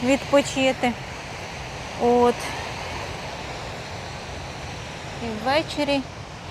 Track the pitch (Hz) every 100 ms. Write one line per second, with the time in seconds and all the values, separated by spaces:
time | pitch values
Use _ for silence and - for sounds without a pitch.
0 | 247 277 - 285 - 277 262 247 247 220
1 | - - - - - - - - - -
2 | 240 240 240 233 - - - - - -
3 | - - - - - - - - - -
4 | - - - - - - - - - -
5 | - - 233 214 247 294 311 294 285 277
6 | - - - - -